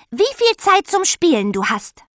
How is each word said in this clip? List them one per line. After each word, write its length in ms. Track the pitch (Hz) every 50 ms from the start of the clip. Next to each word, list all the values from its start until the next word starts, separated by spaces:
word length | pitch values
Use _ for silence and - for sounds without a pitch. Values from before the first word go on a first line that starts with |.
| _ -
wie 240 | 233 247 427 539 539
viel 200 | - 466 466 440
Zeit 300 | - - 403 370 403 -
zum 160 | - 392 381 381
Spielen 480 | - - - 349 339 262 208 196 202
du 140 | 196 196 196
hast. 380 | - 220 196 - - - - - _ _